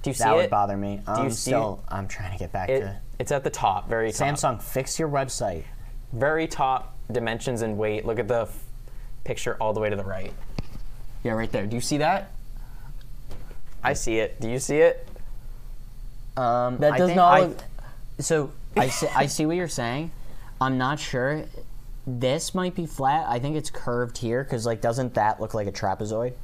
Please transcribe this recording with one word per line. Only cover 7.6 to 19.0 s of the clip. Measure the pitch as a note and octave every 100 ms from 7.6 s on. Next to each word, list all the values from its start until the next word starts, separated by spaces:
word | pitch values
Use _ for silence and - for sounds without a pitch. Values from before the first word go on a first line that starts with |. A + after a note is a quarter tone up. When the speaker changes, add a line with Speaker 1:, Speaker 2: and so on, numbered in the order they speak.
Speaker 1:
and | A2+ G#2
weight. | G#2+ G#2+ A2
Look | A#2+
at | G#2+
the | A#2+
f-, | A2 - - - - - - -
picture | - A#2 - A2+
all | A2
the | G#2+
way | G#2+
to | G2+
the |
right. | G2 F#2+ F#2+ - - - - - - - - -
Yeah, | A#2+
right | A2 F#2
there. | A#2+ G2+
Do | A#2
you |
see | - D3
that? | D3+ G3 G3+ - - - - - - - - - - - - - - -
I | B2+
see | C#3+ - A2+
it. | A2 -
Do | A2+
you | B2+
see | - D3
it? | E3 - - - - - - - - - - - - - - -
Speaker 2:
Um, | B2 B2 B2 B2
Speaker 1:
That | D3
Speaker 2:
I | C3
Speaker 1:
does | F3+
Speaker 2:
think | F3
Speaker 1:
not | F3
Speaker 2:
I, | E3 F3+
Speaker 1:
look | - - - - - - -
Speaker 2:
so | - D#3+ C#3 - - -
I | C3
see, | -